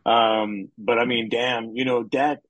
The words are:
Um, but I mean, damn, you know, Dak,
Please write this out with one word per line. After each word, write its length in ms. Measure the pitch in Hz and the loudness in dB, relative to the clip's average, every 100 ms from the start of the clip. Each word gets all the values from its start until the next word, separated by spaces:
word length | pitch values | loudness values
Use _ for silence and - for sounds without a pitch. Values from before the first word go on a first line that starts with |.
| - | 2
Um, 600 | 117 113 110 107 101 95 - | 4 4 2 0 -6 -10 -8
but 220 | 104 117 | 0 0
I 40 | |
mean, 260 | 123 117 113 | 2 -2 -2
damn, 440 | 117 123 120 113 | -2 -2 -4 -6
you 100 | 113 | -4
know, 200 | 131 123 | 0 0
Dak, 340 | 107 135 147 143 | 0 0 0 -2